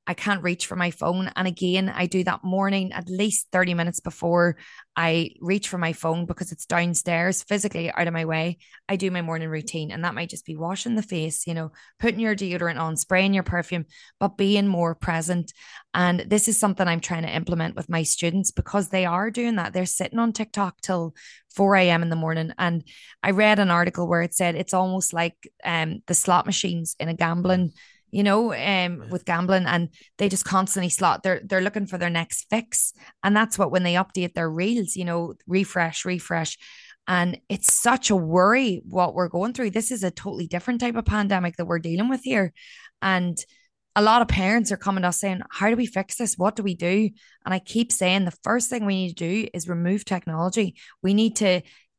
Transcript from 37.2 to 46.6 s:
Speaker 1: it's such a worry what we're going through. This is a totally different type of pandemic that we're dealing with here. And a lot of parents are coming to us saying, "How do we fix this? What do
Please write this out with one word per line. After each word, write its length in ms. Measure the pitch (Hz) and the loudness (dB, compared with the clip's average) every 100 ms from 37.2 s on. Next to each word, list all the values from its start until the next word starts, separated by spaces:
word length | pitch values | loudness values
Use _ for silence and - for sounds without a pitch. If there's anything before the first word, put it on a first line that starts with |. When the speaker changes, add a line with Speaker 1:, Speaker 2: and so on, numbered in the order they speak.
| 175 - - | 0 -2 -8
Speaker 1:
it's 260 | 196 - | 0 4
such 360 | - 240 247 - | 4 4 2 2
a 60 | 196 | 2
worry 640 | 160 175 190 247 254 180 - | 4 4 6 4 2 -2 -4
what 280 | 180 175 | 0 0
we're 160 | - 180 | 0 -2
going 240 | 170 214 | -2 -4
through. 180 | 247 226 | -2 -2
This 200 | 202 220 | -2 -2
is 120 | 240 | -2
a 80 | 185 | -4
totally 360 | - 202 - 170 | -4 -10 -8 -6
different 340 | 175 247 240 | -6 -2 -2
type 160 | 240 233 | -2 -2
of 80 | 226 | 0
pandemic 500 | 214 202 190 175 170 | 0 2 2 0 -4
that 120 | 175 | -2
we're 120 | 170 | -2
dealing 300 | 165 170 240 | -2 0 0
with 120 | 254 | -2
here. 300 | 254 233 180 - - - - - | 0 0 0 -4 -20 -20 -20 -4
And 360 | 190 185 180 165 - _ _ _ _ 208 | 0 2 0 -4 -10 _ _ _ _ 2
a 60 | |
lot 200 | 214 240 | 6 6
of 60 | 233 | 4
parents 460 | - 185 233 214 | 2 2 2 0
are 40 | 196 | -2
coming 260 | 202 190 | -2 0
to 60 | 180 | 0
us 100 | 170 | 0
saying, 220 | 196 180 - | -2 -4 -8
"How 200 | - 202 | -2 0
do 80 | 233 | 2
we 80 | 233 | 0
fix 320 | - - - | -2 -4 -4
this? 200 | 233 - | -4 0
What 200 | 190 | 0
do 60 | 214 | 0